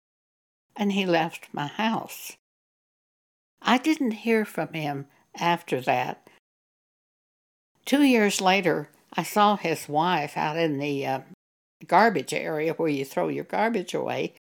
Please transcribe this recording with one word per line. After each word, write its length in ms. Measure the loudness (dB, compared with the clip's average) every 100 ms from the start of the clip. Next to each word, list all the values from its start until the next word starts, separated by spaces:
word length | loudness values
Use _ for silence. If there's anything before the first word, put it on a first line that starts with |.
| _ _ _ _ _ _ _ -4
And 160 | 0
he 140 | 0 2
left 480 | 2 2 -4 -12
my 140 | -8 -8
house. 680 | -2 -2 -2 -6 -12 -16 -18 _ _ _ _ _ _ _ _ _ _ _ _
I 160 | 0 2
didn't 340 | 2 0 -2
hear 320 | -2 0 0
from 300 | 0 -6 -6
him 340 | -6 -6 -6 -10 _ _ -4
after 440 | 0 0 -2 -4
that. 460 | 0 0 -2 -8 _ _ _ _ _ _ _ _ _ _ _ _ _ _ _ _ -2
Two 160 | 2
years 400 | 4 4 4 2
later, 480 | 4 4 4 0 -4 _ _
I 100 | -8
saw 320 | -2 4 4 4
his 320 | -2 -4 -2
wife 480 | 0 2 0 -2 -4
out 220 | -4 0
in 220 | 0 0
the, 260 | -2 -2 -2
uh, 160 | -4 -6 -20 _ _ _ _ 2
garbage 480 | 6 6 4 -2
area 400 | -4 -4 -2 -2
where 160 | 0 0
you 160 | -2 -4
throw 220 | -2 -2
your 160 | -4
garbage 500 | -4 -2 0 -2 -4
away 420 | -4 -4 -4 -6 -8 _